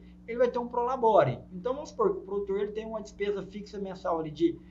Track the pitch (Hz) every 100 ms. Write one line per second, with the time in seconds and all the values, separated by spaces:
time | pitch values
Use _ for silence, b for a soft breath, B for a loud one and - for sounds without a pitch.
0 | B B - 233 240 240 240 240 240 262
1 | 226 196 135 117 - 180 240 277 320 -
2 | 202 185 185 202 202 196 208 214 220 220
3 | - - 202 196 180 208 190 202 190 180
4 | 180 165 156 147 170 - B